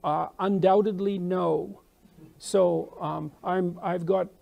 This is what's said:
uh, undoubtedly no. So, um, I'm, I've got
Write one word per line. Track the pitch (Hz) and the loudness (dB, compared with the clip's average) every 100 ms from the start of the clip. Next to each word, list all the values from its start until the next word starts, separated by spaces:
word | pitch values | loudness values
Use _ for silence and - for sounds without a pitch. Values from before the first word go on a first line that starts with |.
uh, | - 156 160 - | -2 -2 -4 -4
undoubtedly | 196 196 190 190 208 185 202 196 | 0 4 6 6 4 0 -4 -2
no. | 180 185 175 160 190 196 _ _ _ - 160 - | -2 0 0 0 -4 -12 _ _ _ -20 -20 -18
So, | - 196 180 165 - - | -2 2 4 2 -4 -8
um, | 160 156 156 - | -6 -6 -8 -10
I'm, | - 185 180 175 | -4 -2 -2 -4
I've | 196 180 | -4 -4
got | 170 190 180 - | 0 0 -2 -8